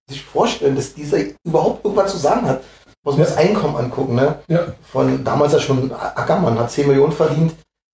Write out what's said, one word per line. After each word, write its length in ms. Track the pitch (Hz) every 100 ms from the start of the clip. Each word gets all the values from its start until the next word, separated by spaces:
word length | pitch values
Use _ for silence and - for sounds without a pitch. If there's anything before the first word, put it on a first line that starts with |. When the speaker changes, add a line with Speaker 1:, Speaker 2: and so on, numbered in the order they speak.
| -
Speaker 1:
sich 140 | 139
vorstellen, 540 | - 147 233 - 143 131
dass 160 | -
dieser 240 | 151 147 156 - - 170
überhaupt 360 | 160 190 -
irgendwas 300 | 202 196 196
zu 60 | 185
sagen 280 | 135 240 135
hat. 140 | 131 - - _ _
Muss 140 | 143 139
man 80 |
Speaker 2:
Ja. 60 | -
Speaker 1:
das 80 | 151
Einkommen 380 | 175 214 147 -
angucken, 380 | 127 - 135
ne? 200 | 120 143 151 -
Speaker 2:
Ja. 180 | 165 170 - -
Speaker 1:
Von 320 | 131 131 135
damals 300 | - 139 147
ja 60 | 151
schon 320 | - 131 131
Ackermann 680 | - 104 - - 180 151 113
hat 120 | 117
zehn 160 | - 139
Millionen 260 | 135 151
verdient 420 | - - 147 165 - _ _ _